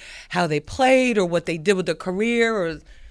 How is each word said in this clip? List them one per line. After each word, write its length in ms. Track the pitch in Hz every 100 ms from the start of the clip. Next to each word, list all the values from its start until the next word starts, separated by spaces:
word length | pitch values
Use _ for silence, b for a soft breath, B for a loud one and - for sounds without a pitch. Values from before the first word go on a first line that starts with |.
| B B B
how 180 | 180 170
they 140 | 151
played 560 | - - 262 262 254 214
or 80 |
what 220 | 180 170 170
they 100 | 165
did 160 | 156
with 140 | 196 180
their 80 |
career 600 | 156 185 185 226 240 226
or 240 | 220 165 151 - b b